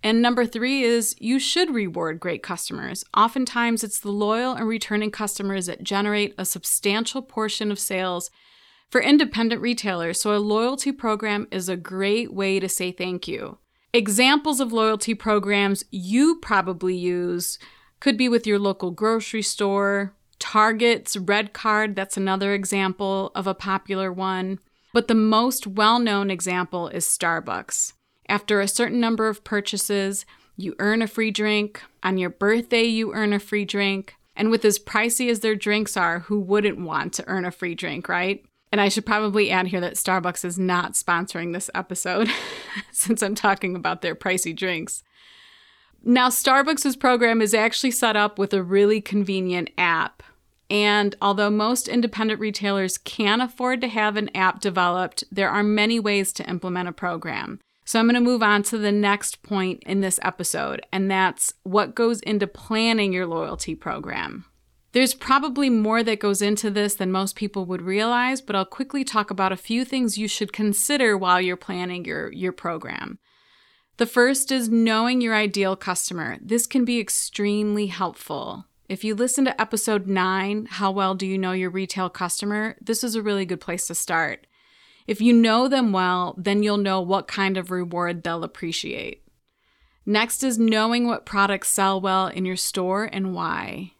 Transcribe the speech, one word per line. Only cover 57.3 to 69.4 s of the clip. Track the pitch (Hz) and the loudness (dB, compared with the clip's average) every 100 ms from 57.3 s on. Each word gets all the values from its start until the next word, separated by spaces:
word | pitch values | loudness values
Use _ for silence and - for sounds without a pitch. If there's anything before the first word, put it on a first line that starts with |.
| - - - _ _ - | -8 -8 -12 _ _ -2
So | 226 | 2
I'm | 226 | 4
gonna | 240 | 6
move | 240 247 | 4 4
on | 220 208 | 4 4
to | 202 226 | 2 0
the | 208 | 2
next | 208 202 208 - - | 2 2 0 -2 -8
point | - 202 185 - - | -4 -2 -2 -4 -2
in | 196 | 0
this | 190 185 | 0 0
episode, | - - 170 160 139 - - | -2 -4 -4 -4 -4 -6 -6
and | 190 196 | -2 0
that's | 190 190 - - - | 2 2 0 -4 -4
what | 190 202 185 - | 0 0 0 0
goes | 233 226 | 0 0
into | - 214 196 | 0 0 -2
planning | - - 220 226 226 202 | -6 -4 0 2 2 2
your | 180 180 | 0 -2
loyalty | 165 160 - - 160 | -4 -4 -6 -8 -8
program. | - - - - 78 - - _ _ _ _ | -6 -8 -6 -6 -8 -10 -18 _ _ _ _
There's | 247 262 | 2 2
probably | - - 269 294 262 277 | 0 2 2 2 0 2
more | 233 214 220 | 4 4 2
that | 226 214 | 2 0
goes | 208 202 | 0 2
into | 202 208 220 | 2 2 0
this | 202 208 196 | 0 0 0
than | 185 | -2
most | 190 196 - | 0 -2 -4
people | 202 202 | -6 -4
would | 180 180 | -6 -6
realize, | 175 196 220 240 254 262 | -2 0 2 2 0 -2
but | 262 | -2
I'll | 202 190 | -2 -2
quickly | - 269 285 269 | -6 -4 -2 0
talk | 214 208 | 0 -2
about | 196 | 0